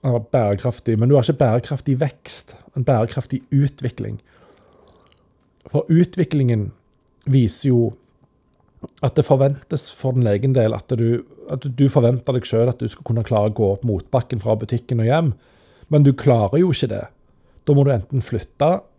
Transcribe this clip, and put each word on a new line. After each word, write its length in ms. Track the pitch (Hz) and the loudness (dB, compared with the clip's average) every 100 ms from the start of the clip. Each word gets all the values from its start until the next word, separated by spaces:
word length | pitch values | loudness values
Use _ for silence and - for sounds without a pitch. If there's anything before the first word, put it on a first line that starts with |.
Ja, 140 | 139 120 | -2 -4
bærekraftig, 800 | 107 131 107 101 127 - - 110 | -2 0 0 0 -4 -4 -2 0
men 120 | 120 | 4
du 60 | 143 | 4
har 80 | |
ikke 160 | 123 131 | 2 0
bærekraftig 560 | 127 117 - 139 - 131 | 2 2 -2 -6 -2 -2
vekst, 560 | 143 - - - - - _ - | -2 -6 -12 -12 -12 -20 _ -4
en 100 | 120 | 0
bærekraftig 540 | 101 113 - - 135 - | 0 0 -4 -6 -8 -2
utvikling. 680 | 139 139 - 123 - 107 107 _ _ _ _ _ _ _ _ _ _ _ _ _ _ - | 0 0 -2 -8 -8 -10 -10 _ _ _ _ _ _ _ _ _ _ _ _ _ _ -6
For 160 | 147 - | -6 2
utviklingen 800 | 165 180 185 170 151 127 113 98 - _ _ _ _ - | 2 2 -2 -2 0 0 0 -4 -10 _ _ _ _ 0
viser 440 | 135 113 - 139 | 2 2 0 0
jo 80 | 123 113 110 _ _ _ _ _ _ _ _ - _ | 2 0 -4 _ _ _ _ _ _ _ _ -20 _
at 140 | 131 - | -2 0
det 80 | 131 | 0
forventes 640 | 135 139 139 - 147 - | 2 2 -2 -6 -8 -8
for 240 | - 131 | -8 -4
din 140 | 127 117 | 0 2
egen 240 | 101 135 | 2 0
del 200 | 131 110 110 | 2 0 -2
at 160 | - 120 | -6 -2
du, 260 | 117 117 - - - | 0 -2 -6 -20 -10
at 160 | 139 139 | -8 -8
du 200 | 123 139 | 0 2
forventer 460 | 147 117 123 - 123 | 4 2 0 -2 -4
deg 100 | - | -2
selv 260 | 113 123 | 0 0
at 100 | 127 | 0
du 60 | 117 | -8
skal 160 | - - | -10 -4
kunne 200 | 113 107 | -4 0
klare 240 | 110 107 | 0 0
å 40 | |
gå 160 | 107 104 | 0 0
opp 120 | 98 120 | 0 -2
motbakken 560 | 98 - 127 - 113 | -4 -2 -4 -2 -6
fra 140 | 113 110 | -2 -2
butikken 440 | 113 120 - 120 | -2 -6 -4 -2
og 60 | 113 | 0
hjem, 240 | 151 165 - _ _ _ _ - | 2 0 -4 _ _ _ _ 0
men 180 | 151 139 | 4 4
du 60 | |
klarer 480 | 131 143 120 101 151 | 4 2 4 2 2
jo 80 | 180 | 0
ikke 160 | 139 - | 0 -4
det. 140 | 101 - _ _ _ _ _ - | -6 -10 _ _ _ _ _ 2
Da 80 | 143 | 4
må 80 | |
du 80 | 139 | 4
enten 320 | 120 92 135 | 0 -2 -6
flytte 460 | - 117 - _ 147 185 - | -4 -6 -8 _ 0 0 -6